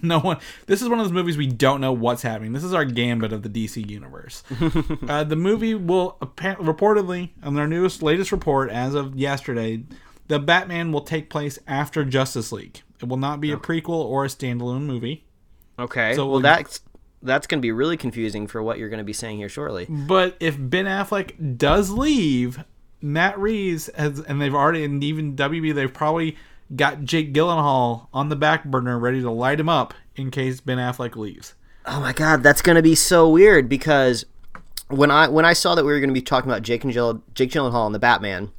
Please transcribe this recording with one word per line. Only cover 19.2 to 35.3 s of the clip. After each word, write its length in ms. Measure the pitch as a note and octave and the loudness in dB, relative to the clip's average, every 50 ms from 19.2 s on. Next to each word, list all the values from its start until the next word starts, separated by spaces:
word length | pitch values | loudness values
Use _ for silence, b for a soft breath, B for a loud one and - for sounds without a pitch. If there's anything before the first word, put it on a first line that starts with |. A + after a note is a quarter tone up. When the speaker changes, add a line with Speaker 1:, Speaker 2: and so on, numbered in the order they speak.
| - A2+ G#2+ | -10 -10 -10
Speaker 2:
here 120 | G#2 G2+ G2 | -10 -10 -10
shortly. 360 | - C#3+ D3 D3 G#2+ F2+ F2+ - | -10 -10 -8 -8 -8 -8 -8 -8
Speaker 1:
But 460 | D#3+ D3 C#3 C#3+ F#3+ F#3+ F3+ F3+ F#3 - | -8 -8 -2 0 2 2 2 0 -2 -4
if 160 | E3+ D#3+ D3 C#3+ | -4 -4 -4 -4
Ben 260 | C3+ B2 B2 F3+ F#3+ | -4 -2 -2 -2 -2
Affleck 720 | G3 F#3+ G3 G3 - G#3+ G3 F#3+ F#3+ - - D#3+ C#3+ B2 | -2 -2 -4 -4 -4 -4 -6 -6 -6 -10 -8 -6 -6 -2
does 320 | A#2 - C#3 D#3 G3+ G#3 F#3 | 0 2 4 4 4 2 0
leave, 680 | G3+ A3+ C4+ D#4 D4+ B3+ F#3 D3+ C3+ B2 B2 B2 B2+ - D#3+ _ _ _ - _ - _ | -2 -2 0 2 2 2 2 2 2 0 0 -2 -4 -8 -16 _ _ _ -20 _ -20 _
Matt 380 | - D3 D3 E3 F3 G3 G#3 G3+ | -6 -4 0 2 0 0 0 0
Reeves 500 | G3 G#3+ A3+ G#3 G3 F#3 E3+ D#3 D3+ - - | -2 -2 0 0 -2 -2 -2 -4 -6 -10 -6
has, 240 | - D3+ D3+ C#3 C#3 | -2 -2 -2 -2 -4
and 200 | D#3 - C#3+ C#3+ | -8 -6 -4 -2
they've 120 | D3 C#3 C3+ | -2 0 2
already, 300 | C#3+ C#3 D3+ E3+ D#3+ D3+ | 4 4 4 2 2 -2
and 200 | D3 C#3+ C#3 C#3 | -2 -2 -2 -2
even 320 | D3 D#3 D#3 D#3 D3 C3+ | -2 -2 -4 -4 -6 -2
W 260 | C3 C#3 C#3+ D#3+ E3 | -2 -2 -2 -2 -2
B, 100 | D#3+ D#3 | -2 -2
they've 200 | D3+ C#3+ C3+ C3 B2+ | 0 0 -2 -2 -2
probably 440 | - D#3 D3+ D#3 E3+ E3 D#3+ D#3 b b b b b b _ C3+ | -2 -2 0 0 0 -2 -4 -6 b b b b b b _ -2
got 280 | B2+ D3 C#3 C#3 D3 C#3+ | 2 2 2 2 -2 -6
Jake 300 | B2 - E3 D#3 D3 C3+ | -2 0 0 0 0 2
Gyllenhaal 760 | D3 D#3+ F3 E3+ D#3+ D3 D3 C3+ C3 B2 A#2+ A#2 A2 - - - | 2 2 4 2 2 2 2 2 4 2 2 0 -4 -8 -8 -4
on 160 | C3 C#3+ D3+ | -4 -2 -2
the 60 | D3+ | -2
back 280 | C#3 D3+ D3+ D#3+ D#3 - | 0 2 2 2 0 -2
burner 340 | C#3+ C3+ C3 B2 B2 B2 | -2 -2 -2 0 0 -2
ready 240 | A#2+ A#2 B2 B2+ C3 | 0 0 0 0 0
to 80 | B2 A#2+ | -2 -2
light 280 | A2+ A2+ B2 C3 C#3+ D3+ | -2 0 0 0 2 2
him 80 | D#3 | 2
up 260 | D#3+ E3 - - - - - - - _ | 2 2 2 0 -2 -6 -20 -20 -18 _
in 160 | - C3+ C3 | -8 -8 -6
case 300 | B2+ C#3 C3 C3 B2+ B2+ | -4 -4 -4 -4 -4 -6
Ben 160 | _ C3+ B2+ | _ -4 -4
Affleck 380 | B2+ B2+ B2 B2 - B2+ A#2 - | -2 -2 -4 -4 -6 -8 -8 -8
leaves. 360 | A2+ G#2+ G2+ E2 - - - - _ - - - - - | -8 -10 -10 -10 -14 -20 -20 -20 _ -20 -20 -20 -16 -12
Speaker 2:
Oh 140 | - C3+ C#3+ | -8 -6 -4
my 140 | C#3 B2+ C3 | -4 -4 -2
God, 300 | - D#3 D#3 D#3+ C#3 B2 | 0 2 2 2 6 8
that's 180 | D3 C#3+ - | 6 6 8
gonna 200 | - F3+ E3+ E3 D#3+ | 6 6 6 8 8
be 120 | D#3+ D#3+ | 8 6
so 320 | D3+ - - F#3 E3+ E3 | 6 4 4 6 8 8
weird 400 | D#3+ D#3 E3+ G3 G#3+ G3+ D#3 C3 | 8 10 10 10 10 10 8 6
because 560 | A2+ C#3 C3+ - D#3+ D3+ C#3 C3 B2+ B2 A2 - - - - - - - - - - - - - | 4 -2 -2 2 2 4 4 4 4 2 0 -4 -12 -20 -20 -16 -16 -16 -16 -16 -14 -14 -14 -10
when 220 | - C#3 C3+ C#3+ D3 | -6 2 2 4 6
I, 160 | C#3 D3+ D#3+ | 6 6 4
when 160 | C#3 | 6